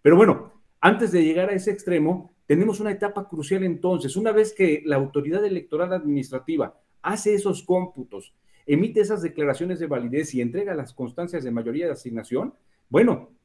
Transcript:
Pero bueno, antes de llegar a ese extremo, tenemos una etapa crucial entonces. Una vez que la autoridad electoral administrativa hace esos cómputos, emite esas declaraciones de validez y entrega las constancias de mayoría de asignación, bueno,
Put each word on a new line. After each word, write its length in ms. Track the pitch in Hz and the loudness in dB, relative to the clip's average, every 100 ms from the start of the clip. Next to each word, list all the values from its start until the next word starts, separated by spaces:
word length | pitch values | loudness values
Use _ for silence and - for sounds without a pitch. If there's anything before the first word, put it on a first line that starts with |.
Pero 140 | 143 170 | 6 10
bueno, 360 | 214 - - - _ _ | 8 6 -4 -20 _ _
antes 320 | 175 226 220 | 4 4 2
de 120 | 175 | 2
llegar 240 | 156 160 185 | 2 2 0
a 60 | |
ese 160 | 190 196 | -2 -4
extremo, 640 | 202 - 170 156 185 - _ - | -4 -2 0 0 -2 -8 _ 0
tenemos 340 | 151 220 202 | 2 2 -2
una 120 | 214 | -6
etapa 340 | 196 202 202 196 | -4 -4 -6 -10
crucial 360 | 160 143 190 | -10 -4 -2
entonces. 520 | 185 160 180 175 135 185 | -2 -2 -2 -2 -2 -2
Una 160 | 220 | 0
vez 220 | 214 214 | 2 2
que 280 | - 180 151 | 2 2 2
la 120 | 151 139 | 0 0
autoridad 480 | 135 147 143 185 | 0 -4 -2 -2
electoral 480 | 208 180 - 151 180 | -2 -4 -4 -4 -2
administrativa 840 | 185 151 143 127 131 143 160 117 - _ _ | -2 -2 -4 -4 -8 -4 -4 -4 -8 _ _
hace 340 | 165 - 208 | -6 -2 0
esos 280 | 202 196 - | 0 0 -4
cómputos, 720 | - 185 180 - 127 101 - _ _ _ - | -2 -2 -2 -10 -14 -16 -18 _ _ _ 0
emite 340 | 147 214 220 | 0 2 0
esas 220 | 202 208 | 0 -2
declaraciones 560 | 165 - 143 123 175 170 | -6 -2 -2 -2 -4 -6
de 80 | 160 | -4
validez 480 | 131 120 139 147 | -4 -2 -4 -2
y 80 | 127 | -4
entrega 320 | 120 156 202 | -4 -4 -4
las 180 | 160 127 | -6 -8
constancias 500 | - 120 127 175 175 | -10 -10 -8 -8 -8
de 80 | 131 | -6
mayoría 360 | 117 117 139 170 | -6 -4 -4 -4
de 60 | |
asignación, 600 | 127 127 113 107 127 254 - _ _ _ | -6 -10 -12 -6 -6 -6 -12 _ _ _
bueno, 400 | 139 240 - - _ | 2 2 0 -8 _